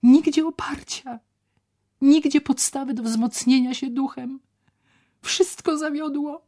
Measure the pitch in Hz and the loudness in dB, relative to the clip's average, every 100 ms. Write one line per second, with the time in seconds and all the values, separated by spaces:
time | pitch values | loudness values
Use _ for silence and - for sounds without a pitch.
0 | 240 277 320 302 320 330 - 285 - - | 8 6 6 0 -2 -4 -8 -10 -10 -14
1 | - 233 _ _ _ _ _ _ _ _ | -12 -18 _ _ _ _ _ _ _ _
2 | 277 302 294 285 285 262 - 277 269 226 | 4 4 4 0 0 -2 -2 -4 -6 -6
3 | 226 226 233 - - 262 254 254 269 240 | -4 -2 -2 -2 2 2 2 -4 -6 -4
4 | 269 - 247 269 _ _ _ _ _ _ | -6 -6 -12 -14 _ _ _ _ _ _
5 | _ _ - - 381 - - 302 311 294 | _ _ -8 -2 -2 -2 -6 -4 -4 -6
6 | 311 285 294 302 | -6 -6 -8 -10